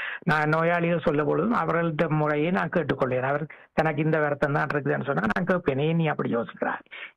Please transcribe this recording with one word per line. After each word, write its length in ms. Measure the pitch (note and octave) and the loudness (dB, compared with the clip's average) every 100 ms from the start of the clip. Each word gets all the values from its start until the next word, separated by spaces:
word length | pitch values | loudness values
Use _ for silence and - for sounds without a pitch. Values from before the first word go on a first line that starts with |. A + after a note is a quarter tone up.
| - - | -10 -6
நான் 260 | - D#3 D3+ | 0 2 2
நோயாளிகள் 540 | D#3+ E3 F3 E3+ E3+ | 2 2 2 0 0
சொல்ல 200 | E3+ D3 | 0 0
பொழுதும் 320 | D3 D3 F#3+ A#3 | 2 0 2 0
அவர்கள்ட்ட 540 | E3 E3 E3+ D#3 E3 | 0 0 0 0 0
முறையே 420 | D3+ D3+ D3+ D#3 | 2 2 2 0
நான் 180 | F#3+ E3+ | 0 0
கேட்டுக்கொள்வேன். 520 | F3 C#3 C3+ C3 B2+ | -2 0 0 0 0
அவர் 240 | C3 C#3+ D#3 - - | 0 -2 -4 -10 -4
தனக்கு 300 | - D#3 D3 | 0 0 2
இந்த 160 | D#3 D#3 | 2 2
வருத்தம் 340 | D3+ C#3+ D3 | 0 0 0
தான் 140 | D3+ D3+ | 0 0
இருக்குதுன்னு 380 | C#3+ C#3 D3 C3+ | 0 0 -2 0
சொன்னா 160 | C#3 | -2
நான் 240 | - F3 F3+ | 0 0 0
கேட்பேன், 340 | F3+ F3 C3+ | 0 0 0
"ஏன் 160 | D3+ E3 | 0 2
நீ 120 | D#3+ | 0
அப்படி 280 | D3 C3+ A#2 | 0 -2 -2
யோசிக்கிறாய்?" 460 | A2+ - - - - - - | -2 -4 -6 -6 -10 -16 -16